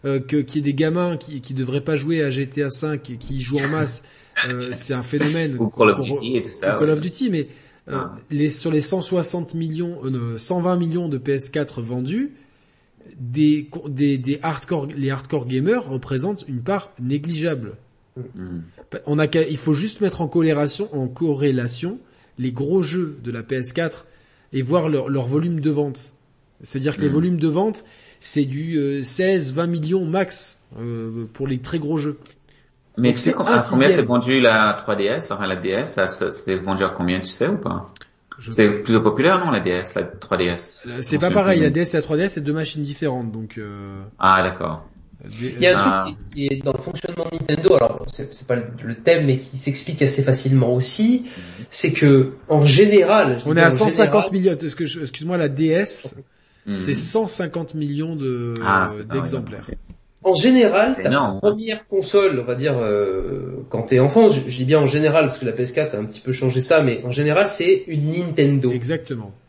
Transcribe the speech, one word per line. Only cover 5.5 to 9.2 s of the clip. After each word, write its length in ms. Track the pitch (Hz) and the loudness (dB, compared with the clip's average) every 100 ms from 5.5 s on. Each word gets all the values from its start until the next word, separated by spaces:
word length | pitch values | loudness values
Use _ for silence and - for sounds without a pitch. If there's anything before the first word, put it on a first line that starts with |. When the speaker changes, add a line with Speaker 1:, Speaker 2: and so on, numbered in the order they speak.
| 127 | -2
Speaker 2:
Ou 100 | 110 | -4
Call 200 | - 107 | 4 4
of 80 | 101 | 4
Speaker 1:
qu'on 60 | |
re-, 160 | 123 139 | -2 -4
Speaker 2:
Duty 160 | 113 123 | -2 -2
et 60 | |
tout 80 | - | -4
ça, 240 | - 95 107 | -4 -2 2
Speaker 1:
ou 40 | |
Call 100 | 151 | 2
Speaker 2:
ouais. 40 | |
Speaker 1:
of 80 | 151 | 2
Duty, 280 | 170 - 254 | -4 -4 -2
mais, 160 | 170 139 - _ _ - | -2 -4 -12 _ _ -10
euh, 60 | 135 | -8
Speaker 2:
Ah. 180 | - - - | -8 -14 -6
Speaker 1:
les, 180 | 147 151 | 0 0
sur 220 | - 165 | 0 0
les 100 | 156 | 0
cent 220 | 143 190 | 0 -2
soixante 500 | - 180 | 0 0